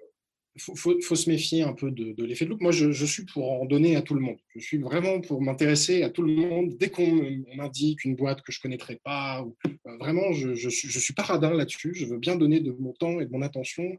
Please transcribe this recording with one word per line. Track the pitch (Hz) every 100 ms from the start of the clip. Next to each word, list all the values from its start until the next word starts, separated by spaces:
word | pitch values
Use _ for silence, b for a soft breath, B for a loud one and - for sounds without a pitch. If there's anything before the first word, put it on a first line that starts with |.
| - _ _ _ _ 139
faut, | - 185
faut, | 175 175
faut | 175 160
se | -
méfier | 156 - 165
un | 151
peu | - 135
de, | 127 110
de | 107
l'effet | 117 120 165
de |
loupe. | 214
Moi, | 175
je, | 156 147
je | 135 147
suis | - -
pour | - 131
en | 131 131
donner | 143 165 151
à |
tout | -
le | 143
monde. | 131 110 _ 113
Je |
suis | - 151
vraiment | 143 165 185 190
pour | 175 139
m'intéresser | 135 135 151 147 - 180
à | 139
tout | -
le | 165
monde. | 156 170 170 180 123
Dès | 196
qu'on | - 175
me, | 160 139 135 131
on | 131
m'indique | 143 131 151 151 135
une | 127
boîte | 135 135
que | -
je | -
connaîtrais | 131 127 - 117
pas, | 139 143 139 131
ou, | 120 117 -
euh, | 147 - 117
vraiment, | 127 175 196
je, | 156 131
je | 120 123
suis, | - 139
je | 127
suis | -
pas | -
radin | 202 175 156
là-dessus. | 165 135 - 151 180
Je | 127
veux | 117
bien | 120 180
donner | 151 156
de | 143
mon | 123 131
temps | - 170 170
et | 127
de |
mon | 131
attention | 143 170 156 - 180